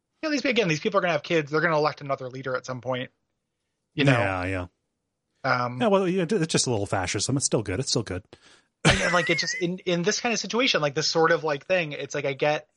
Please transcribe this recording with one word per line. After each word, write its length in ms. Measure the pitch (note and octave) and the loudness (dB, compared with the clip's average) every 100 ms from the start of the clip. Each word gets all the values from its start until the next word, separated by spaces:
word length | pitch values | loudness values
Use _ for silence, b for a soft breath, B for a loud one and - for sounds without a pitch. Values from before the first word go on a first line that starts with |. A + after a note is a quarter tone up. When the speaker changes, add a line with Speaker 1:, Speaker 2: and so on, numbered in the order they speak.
| _ _ | _ _
Speaker 1:
you 60 | D#4 | -4
know, 20 | |
these, 140 | C#4+ | -2
again, 240 | C#4 A#3 F#3 | 0 2 2
these 100 | D3+ | 0
people 200 | G#3+ G3 | 0 0
are 20 | |
gonna 140 | F3+ | 0
have 100 | D3+ | -2
kids. 260 | - E3 C#3+ | 0 -2 0
They're 100 | D#3 | 0
gonna 160 | E3+ D3+ | 2 2
elect 220 | D3+ - | 0 -2
another 280 | C#3+ C3+ B2+ | -6 -6 -6
leader 260 | C3 C3 | -10 -6
at 100 | B2 | -6
some 160 | - B2+ | -6 -8
point, 300 | C3 B2+ C3 _ _ _ _ _ _ _ _ | -6 -6 -8 _ _ _ _ _ _ _ _
you 100 | D3+ | 2
know? 80 | C#3 | 4
Speaker 2:
Yeah, 320 | B2 G2 F#2 | 4 2 0
yeah. 220 | F2+ F#2+ F2+ _ _ _ _ _ _ _ C3+ B2+ | -2 -4 -6 _ _ _ _ _ _ _ -2 -2
Speaker 1:
Um, 160 | B2 B2 | -2 0
Speaker 2:
Yeah, 80 | A#3 | 2
well, 180 | G3 F#3 | 4 4
yeah, 200 | F#3+ E3 | 0 0
it's 160 | G#3+ D#3+ | 0 2
just 220 | - C3+ | 0 2
a 20 | |
little 160 | A2 G2+ | 0 0
fascism. 500 | G2+ F2+ G#2 - C3+ | -2 -2 -2 -2 0
It's 100 | - | 0
still 160 | B2+ | 0
good. 160 | G#2 F#2 | -2 -4
It's 100 | C3+ | -2
still 140 | B2+ | -2
good. 180 | - F#2 - B B B B _ | -2 -8 -10 B B B B _
Speaker 1:
and, 160 | D3+ F#3+ | 4 4
and, 120 | F3+ | 2
like, 160 | F3 F3+ | 2 2
it 80 | E3 | -2
just, 160 | - - | -2 -4
in, 160 | F3 F#3 F#3 | -4 -4 -2
in 160 | F3 | 0
this 160 | F3+ G#3+ | 0 -2
kind 120 | A#3+ | -2
of 80 | G#3 | -4
situation, 400 | F#3+ A3 C4 F#3 | -2 0 0 2
like, 140 | D3 C#3 | 0 0
this 100 | D3 | 0
sort 240 | E3 D#3+ | 2 4
of, 140 | E3 | 4
like, 220 | D3+ C#3+ - | 0 -4 0
thing, 260 | F#3 D#3 | 0 0
it's 240 | C#3 C#3 D3 | -6 -8 -4
like, 80 | |
I 80 | C#3 | -4
get, 340 | C3 D3 D3+ - | 0 0 0 -6